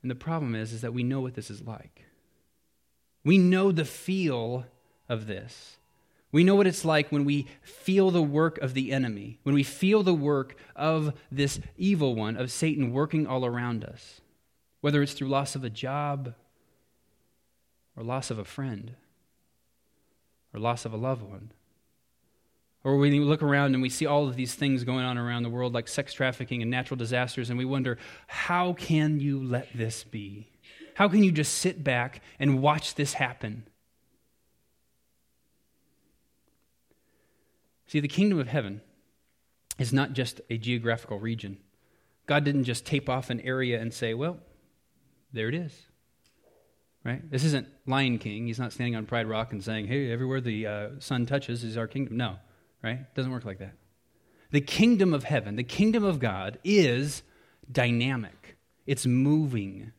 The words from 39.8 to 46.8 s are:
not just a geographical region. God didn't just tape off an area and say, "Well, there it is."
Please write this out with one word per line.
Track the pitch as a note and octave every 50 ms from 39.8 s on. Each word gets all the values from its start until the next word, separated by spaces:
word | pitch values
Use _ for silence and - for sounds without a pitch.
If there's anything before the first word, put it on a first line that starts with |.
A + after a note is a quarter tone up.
| C3 A#2 B2+
not | C3+ C#3 - C#3
just | B2 B2+ A#2 - - - _
a | A#2 A#2
geographical | A2 A#2+ B2 A#2+ A#2 A#2 A2+ A2+ - - G#2+ G2+
region. | G#2 A2+ A#2 A2+ - G2+ G2 F#2+ _ _ _ _ _ _ _ _ _ _ _ _ _
God | - C#3+ D3 D3
didn't | D3 C#3+ C#3+ C3
just | A#2+ A#2+ A#2+ -
tape | - - C#3 C#3 -
off | B2+ B2+ B2+ -
an | B2+ A2+
area | - C3 C3 C3 C3 B2 A#2+ A#2
and | A2+ A#2 A2+
say, | - - A2+ A2+
"Well, | A#2 C#3 E3 F3+ - - - _ _ _ _ _ _ _ _ _ _ _ _ _ _ _ _
there | - A2+ A2 A2+
it | C3+
is." | E3 F3+ D3+ - - - _ _ _ _ _ _ _ _ _ _ _ _ _ _ _ _ _ _ _